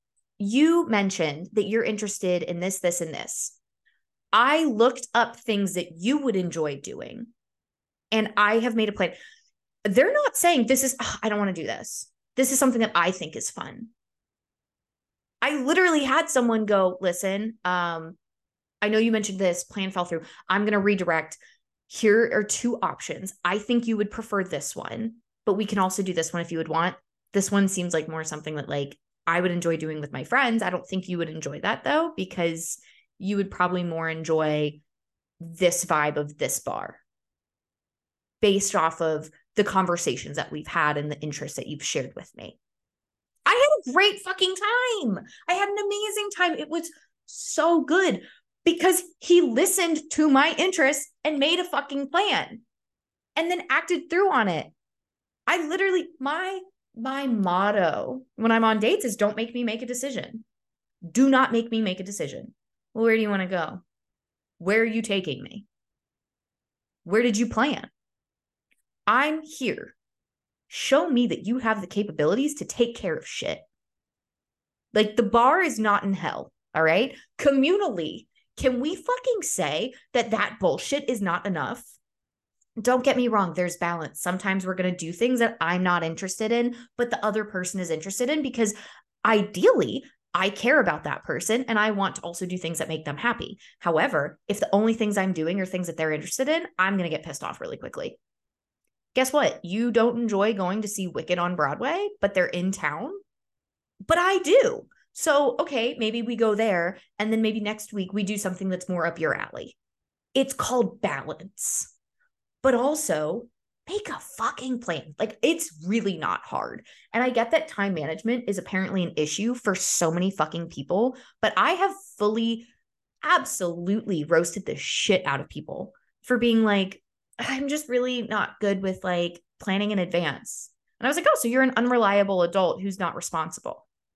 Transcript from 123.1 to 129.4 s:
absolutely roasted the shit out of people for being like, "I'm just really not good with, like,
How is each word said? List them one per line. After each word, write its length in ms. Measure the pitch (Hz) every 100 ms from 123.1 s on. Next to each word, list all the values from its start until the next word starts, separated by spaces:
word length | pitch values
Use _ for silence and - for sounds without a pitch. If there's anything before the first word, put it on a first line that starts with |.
| -
absolutely 1000 | - 349 - - 175 170 175 214 - 165
roasted 400 | 151 170 170 202
the 120 | - 143
shit 500 | - - - 185 147
out 140 | 139
of 100 | -
people 420 | 151 151 - - _ _ _
for 160 | - 247
being 260 | 240 226
like, 380 | 214 202 190 - _ _ _ -
"I'm 300 | - 269 277
just 200 | 302 269
really 340 | 247 247 247
not 380 | 214 214 - -
good 220 | 202 196
with, 200 | 196 185
like, 400 | 185 175 175 175